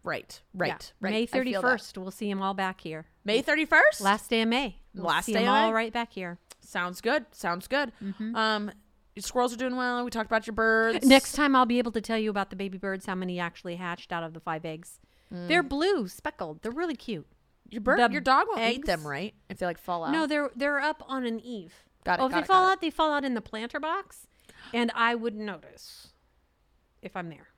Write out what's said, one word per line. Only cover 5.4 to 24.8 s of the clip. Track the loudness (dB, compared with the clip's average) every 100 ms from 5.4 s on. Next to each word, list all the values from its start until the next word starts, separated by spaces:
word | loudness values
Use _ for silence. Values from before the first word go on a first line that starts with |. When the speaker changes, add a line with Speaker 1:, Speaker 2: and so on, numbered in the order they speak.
Speaker 2:
'em | 4
Speaker 1:
of |
Speaker 2:
all | 4 4
Speaker 1:
May. |
Speaker 2:
right | 2 -2
back | -4 -6
here. | -8 -10 -12 _ -20
Speaker 1:
Sounds | -10 -6 -6 -4
good. | 0 0 -2
Sounds | -8 -4 -4 -2
good. | -2 -2 -6
Speaker 2:
Mm-hmm. | -10 -8 -6
Speaker 1:
Um, | 0 0 0 -2 -10 _ _ _
your | -12
squirrels | -6 0 0
are | 0
doing | -4 -2
well. | -2 -2
We | -4
talked | -4 0
about | 0 0
your |
birds. | 0 4 6 4 4 8
Speaker 2:
Next | 8 8
time | 0 4
I'll | 4 4
be | 2
able | 0
to | -4
tell | -4 -2
you | -2
about | -2 -4
the | -6
baby | -10 -6
birds, | -6 -6
how | -6
many | -4 -4 -4
actually | -6 -8 -12 -8
hatched | -8 -10 -8
out | -8
of | -8
the | -10
five | -8 -6
eggs. | -6 -12 -14 -20 _ _ _
Speaker 1:
Mm. | -12 0
Speaker 2:
They're | 2
blue, | 2 0 0 0 -2
speckled. | -6 -10 -8 -10 -8
They're | -8
really | -4 -4 -6
cute. | -8 -10 -10 _ _ _ -14
Speaker 1:
Your | -4
bird, | 2 4
Speaker 2:
The | 4
Speaker 1:
your | 4
dog | 4 4 4
won't | 0
eat | 0 0
Speaker 2:
eggs | 0
Speaker 1:
them, | -2 -2
right? | -6 -8 _ _
If | -6
they, | -4
like, | -4
fall | -6 -4
out. | 0
Speaker 2:
No, | 0 0
they're, | 0 -2 -2
they're | -2 0
up | -2 -4 -6
on | -4 -4
an | -6
eave. | -8 -12 -12 -20 _ _
Speaker 1:
Got | -2 0
it, |
Speaker 2:
Oh, | 0
if |
Speaker 1:
got | 0
Speaker 2:
they |
Speaker 1:
it, | 4
Speaker 2:
fall | 4
Speaker 1:
got | 6
it. |
Speaker 2:
out, | 2
they | -2
fall | 0 0
out | 0
in | -2
the | -4
planter | -6 -10 -8 -6
box, | -6 -6 -8 -20 -20 _ _ -20 -6
and | -2